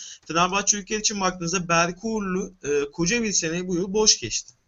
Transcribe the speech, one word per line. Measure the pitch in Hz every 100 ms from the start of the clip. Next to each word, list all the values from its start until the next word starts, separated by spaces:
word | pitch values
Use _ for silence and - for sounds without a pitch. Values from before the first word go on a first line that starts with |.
| - - -
Fenerbahçe | 160 180 196 196 208
ülke | 190 214
için | 214 208
baktığınızda | 185 185 170 185 170
Berk | 170 170 175
Uğurlu, | 226 220 190 185 - -
e, | 139 143 143
koca | - 170 240
bir | 220
sene | 180 165 175 185
bu | 175
yıl | 196
boş | 208 214 -
geçti. | 110 - - -